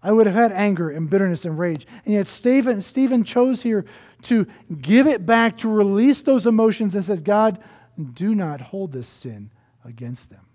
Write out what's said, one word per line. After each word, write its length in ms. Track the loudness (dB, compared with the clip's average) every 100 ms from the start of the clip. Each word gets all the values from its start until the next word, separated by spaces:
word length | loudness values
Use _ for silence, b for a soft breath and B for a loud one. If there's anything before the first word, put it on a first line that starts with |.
I 100 | 2
would 140 | 4 4
have 100 | 4
had 160 | 0
anger 360 | 2 -2 0 -4
and 220 | -6 -2
bitterness 340 | 0 0 -2
and 140 | -4 -4
rage. 260 | -4 -4 -10 B
And 100 | -2
yet 140 | -2 -2
Stephen, 520 | -2 2 2 2 -2
Stephen 440 | -4 -2 0 0
chose 380 | 0 0 0 0
here 220 | -2 -2 -4 B B B
to 240 | -2 0 0 B B -12
give 280 | 2 4 4
it 180 | 2 2
back, 320 | 2 2 0
to 100 | -2
release 540 | 2 2 4 4 2
those 240 | 2 2 4
emotions, 480 | 4 2 2 -2
and 80 | -4
says, 180 | -4 -4
"God, 380 | 0 2 2 0 b b b -14 -14
do 220 | -6 -2
not 260 | -2 -2 -8
hold 320 | -10 -10 -8
this 160 | -8 -10
sin 420 | -10 -12 -14 -18 _ _ _
against 460 | -20 -14 -12 -12 -14
them." 160 | -20 _